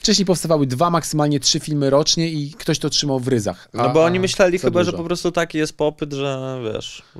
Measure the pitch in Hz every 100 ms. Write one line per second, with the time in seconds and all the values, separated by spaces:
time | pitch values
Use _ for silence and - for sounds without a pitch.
0 | - 196 190 170 165 160 135 123 175 165
1 | - 151 147 147 - 160 - 151 139 139
2 | 156 - 165 156 143 170 - 151 151 -
3 | 147 131 127 123 101 87 - - 120 147
4 | 165 185 185 - 185 180 - 175 175 175
5 | 165 175 175 170 170 156 151 - 156 151
6 | 151 139 139 135 131 131 113 - - -
7 | -